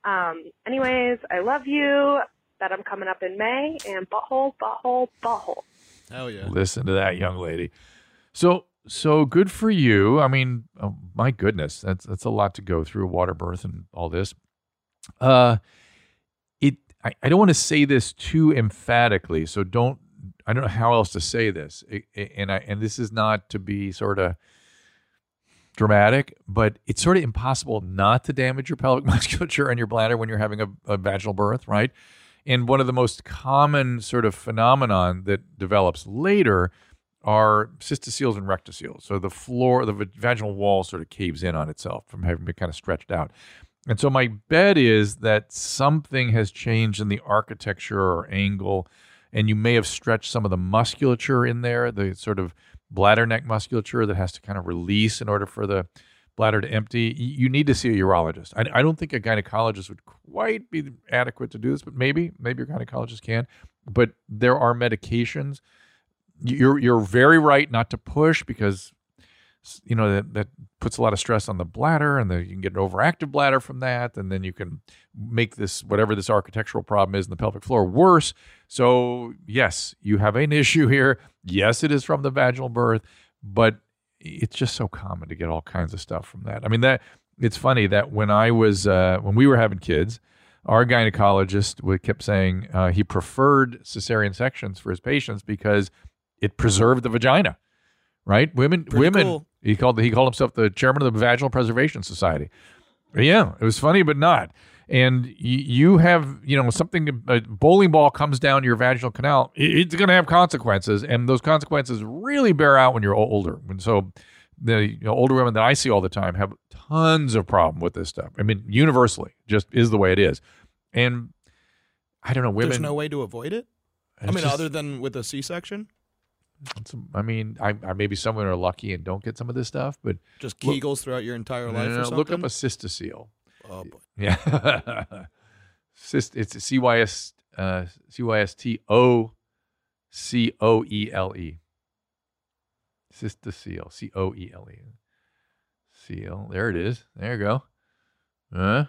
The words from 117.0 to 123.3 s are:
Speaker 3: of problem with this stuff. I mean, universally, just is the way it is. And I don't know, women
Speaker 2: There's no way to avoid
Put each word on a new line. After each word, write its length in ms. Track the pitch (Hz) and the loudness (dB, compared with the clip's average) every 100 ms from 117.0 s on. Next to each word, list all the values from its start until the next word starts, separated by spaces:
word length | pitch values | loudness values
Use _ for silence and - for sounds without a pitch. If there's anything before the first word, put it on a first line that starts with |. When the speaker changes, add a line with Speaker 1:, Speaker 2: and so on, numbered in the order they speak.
| 160 160 143 110 | 2 2 2 -2
Speaker 3:
of 100 | 90 | 2
problem 360 | 98 80 80 | 4 4 0
with 120 | 85 - | -6 -6
this 120 | 80 | -10
stuff. 240 | - - - | -10 -14 -4
I 40 | |
mean, 200 | 104 101 107 | -2 -2 -2
universally, 680 | 107 156 127 120 - - _ - | 2 4 4 2 0 -12 _ -2
just 220 | 107 - | -2 0
is 160 | 123 117 | 0 2
the 60 | 107 | 4
way 160 | 92 | 2
it 60 | 95 | 4
is. 200 | 90 69 _ _ _ _ _ | 2 0 _ _ _ _ _
And 400 | 120 123 123 117 _ _ _ _ _ _ _ _ _ | -2 -2 -4 -12 _ _ _ _ _ _ _ _ _
I 100 | - | -6
don't 100 | 127 123 | -2 0
know, 40 | |
women 200 | 101 123 | 0 0
Speaker 2:
There's 100 | 123 | 0
no 120 | 151 | -4
way 160 | 147 151 | -6 -6
to 120 | 147 | -8
avoid 280 | 110 | -10